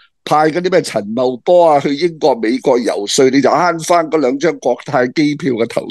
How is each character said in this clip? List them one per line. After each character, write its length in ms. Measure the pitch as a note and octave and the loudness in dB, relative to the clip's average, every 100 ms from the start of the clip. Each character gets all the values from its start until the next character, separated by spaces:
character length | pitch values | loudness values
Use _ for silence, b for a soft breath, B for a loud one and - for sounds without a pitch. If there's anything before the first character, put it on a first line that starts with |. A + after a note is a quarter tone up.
| b _ | b _
派 280 | - D3+ D#3 | -2 0 2
嗰 80 | D#3 | -2
啲 80 | F3+ | 0
咩 100 | F3+ | 0
陳 260 | - A2 G#2 A#2 | 0 -6 -6 -2
茂 200 | B2+ B2 | -2 -2
波 340 | - F3+ E3+ | 2 4 6
啊 80 | C#3+ | 4
去 160 | D#3 C#3+ | 0 -2
英 240 | F3 D#3+ | -4 0
國、 160 | D#3 A#2+ | 0 0
美 220 | A2 B2+ | -2 0
國 180 | D3 A#2+ | 0 0
游 280 | G2+ F#2 G2+ | 0 -4 -2
說， 220 | - C3 | 2 2
你 100 | C3+ | 4
就 80 | C3 | 2
慳 340 | C3+ F3 E3 | 2 0 -2
返 240 | D#3+ F3 D#3+ | 0 0 0
嗰 80 | D#3+ | -2
兩 180 | C3 C3+ | 0 0
張 180 | D#3+ C#3+ | -4 -2
國 160 | C3+ B2 - | -4 -4 -2
泰 220 | D3 B2+ | -2 0
機 260 | E3 D3 C#3+ | 0 -2 -2
票 180 | D3+ | -4
嘅 120 | A2+ A#2 | -2 -2
頭 200 | - - | -4 -4